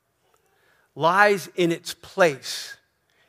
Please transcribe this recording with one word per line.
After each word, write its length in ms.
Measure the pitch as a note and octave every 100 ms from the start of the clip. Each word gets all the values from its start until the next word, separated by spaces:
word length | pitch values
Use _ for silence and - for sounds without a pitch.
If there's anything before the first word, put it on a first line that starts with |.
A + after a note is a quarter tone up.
| _ _ _ _ _ _ _ _ _ C#3
lies 480 | D#3+ F#3+ G#3 G3+ D3 -
in 160 | E3+
its 220 | E3 -
place 840 | - - - F3 C3 - - - - _ _ _ _